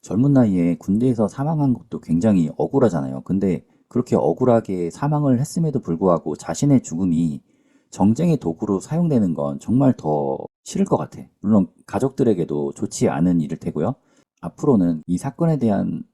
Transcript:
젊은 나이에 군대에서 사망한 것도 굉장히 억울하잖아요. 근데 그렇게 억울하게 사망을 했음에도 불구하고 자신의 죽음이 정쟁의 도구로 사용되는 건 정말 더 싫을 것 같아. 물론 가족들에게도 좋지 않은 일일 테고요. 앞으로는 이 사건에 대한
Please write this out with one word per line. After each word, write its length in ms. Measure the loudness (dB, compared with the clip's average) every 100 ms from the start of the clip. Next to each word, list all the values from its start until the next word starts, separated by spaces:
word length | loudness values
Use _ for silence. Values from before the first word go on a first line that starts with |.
젊은 320 | -4 0 2
나이에 440 | 4 4 2 0 -2
군대에서 520 | -2 0 2 2 -2
사망한 460 | -2 -4 0 0
것도 260 | 0 -6 -14
굉장히 500 | -2 0 4 2 2 -2
억울하잖아요. 680 | -2 2 2 0 -6 -8
근데 420 | -4 -2 0 -2 _ _ _
그렇게 280 | -4 0 0
억울하게 760 | 0 0 2 2 2 -4 -4
사망을 500 | -4 -2 0 2 0
했음에도 400 | 0 -2 -2 -2
불구하고 560 | -4 0 2 2 -2 -8
자신의 460 | -8 -2 2 2
죽음이 600 | 2 -4 0 0 0 -4 _ _ _ _ _
정쟁의 480 | 0 2 2 2 0
도구로 420 | -2 -6 -4 -4
사용되는 540 | -2 -2 0 2 0
건 240 | 0 -4 -6
정말 340 | -2 2 2 2
더 420 | -2 -2 -2 -6 -10 _
싫을 200 | -10 -4 0
것 100 | 0
같아. 260 | -2 -12 -20 _
물론 280 | 2 2 2 _ -8
가족들에게도 840 | -2 -2 0 0 2 -2 -2 -4
좋지 360 | -6 -8 -2 -2
않은 320 | 2 2 2
일일 180 | 0 -6
테고요. 360 | -6 -4 -4 -4 _ _ _ _
앞으로는 600 | -14 -4 2 4 2 -2 -4
이 120 | -4
사건에 400 | -4 -2 0 0
대한 440 | 0 0 -2 -6 -12